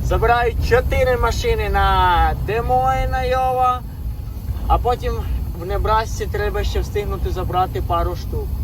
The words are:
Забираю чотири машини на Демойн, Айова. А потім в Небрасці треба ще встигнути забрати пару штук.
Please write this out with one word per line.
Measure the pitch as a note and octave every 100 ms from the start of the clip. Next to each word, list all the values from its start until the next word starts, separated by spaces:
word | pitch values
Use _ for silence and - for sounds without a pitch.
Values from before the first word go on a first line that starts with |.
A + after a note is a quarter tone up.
Забираю | - - A3+ A#3+ A#3+ - -
чотири | A#3 - C5+ C4 A#4
машини | A#4 - A#3+ A3+ G#3
на | G3 F#3+ F#3 F3+ F3 E3 E3 -
Демойн, | A3 A#3 B3+ C4 C4 C4
Айова. | C4 B3+ B3+ B3+ B3+ B3+ B3 - - - - - - - - -
А | -
потім | A#3+ A#3+ B3 A#3 A3 - - F3
в | F3
Небрасці | G3 G3 A3 A3 - G#3
треба | G3+ G#3 G3+
ще | G3 A3+
встигнути | A3 G#3 G3+ G3 -
забрати | F#3 F3+ F3+ F3+ F#3+
пару | - E3+ F3 F3
штук. | - - C#3 -